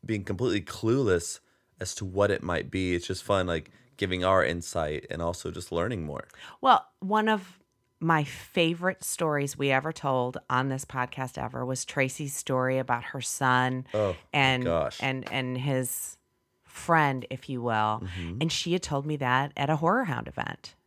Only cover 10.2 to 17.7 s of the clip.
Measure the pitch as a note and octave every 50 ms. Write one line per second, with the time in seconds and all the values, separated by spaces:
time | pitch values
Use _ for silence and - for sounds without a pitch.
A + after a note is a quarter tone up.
10.2 | B2 B2 B2+ - - _ B2 B2 C3 C3+ C3 C3 - - - C3 B2 B2+ - C#3
11.2 | C3 B2+ - - B2+ A#2+ B2+ B2+ B2+ B2+ C3 B2+ - - - D3 C3+ C3 C3+ -
12.2 | D3+ C#3 C#3 - - - C3+ B2+ B2+ B2+ C3 C3 C3 C3 B2 A#2+ A#2+ - - C#3
13.2 | A#2+ - - - C#3 B2+ B2+ B2+ B2+ B2+ B2+ B2+ C3 - - G#2+ G#2+ G2 F2+ -
14.2 | - _ - C#3+ C#3 C3 C3 B2+ B2+ F2 E2 E2 D2 - - - - C3+ C3 C3
15.2 | - - - C3 B2+ B2+ B2+ B2+ C3 C#3+ C3+ C3 B2+ A#2+ - - - - - _
16.2 | _ _ _ _ _ _ _ _ _ _ - - - - E3+ D#3+ D3+ C#3 C3+ C3
17.2 | A#2 - - B2 - - C3+ B2 A#2+ A#2+